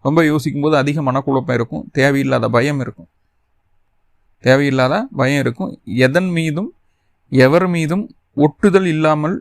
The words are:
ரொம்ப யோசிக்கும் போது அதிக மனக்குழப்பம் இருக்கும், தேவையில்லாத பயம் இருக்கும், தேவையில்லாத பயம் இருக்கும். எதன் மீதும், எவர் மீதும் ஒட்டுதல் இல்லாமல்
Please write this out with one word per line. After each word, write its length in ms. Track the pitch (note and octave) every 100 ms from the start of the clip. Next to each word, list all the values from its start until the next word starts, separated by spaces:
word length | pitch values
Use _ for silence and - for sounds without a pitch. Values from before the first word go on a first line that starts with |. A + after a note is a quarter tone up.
| C3+
ரொம்ப 160 | D#3+ D#3
யோசிக்கும் 360 | D3+ D3 C#3+
போது 140 | D3 D3+
அதிக 260 | C#3 D3
மனக்குழப்பம் 520 | C3+ C3 C#3+ C3+ B2+
இருக்கும், 300 | B2 A2+ D3+ -
தேவையில்லாத 560 | - C3+ C#3 C3+ B2+ A2+
பயம் 300 | A#2 C#3 C#3+
இருக்கும், 280 | B2 - E2+ _ _ _ _ _ _ _ _ _ _ _ _ _
தேவையில்லாத 520 | B2+ C3+ C#3+ C3 B2+ F3+ C4+ -
பயம் 240 | B2+ C#3+
இருக்கும். 320 | B2 A#2+ F#3+ - - A#2
எதன் 340 | B2+ D#3 F#3
மீதும், 380 | E3+ D#3+ D3+ A3+ _ _ _ _ _ _
எவர் 340 | C3 C3 E3 F#3
மீதும் 360 | E3+ D#3 F#3 - _ _
ஒட்டுதல் 520 | - D3 - G3+ F#3 F#3
இல்லாமல் 500 | D#3 D#3 D3+ D3+ G#3